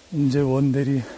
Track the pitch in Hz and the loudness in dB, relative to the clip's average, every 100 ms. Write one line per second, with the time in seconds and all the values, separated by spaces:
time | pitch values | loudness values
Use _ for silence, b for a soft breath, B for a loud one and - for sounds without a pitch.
0 | - 160 143 139 139 131 139 135 139 139 | -8 -2 0 2 2 2 2 0 0 -2
1 | 117 | -4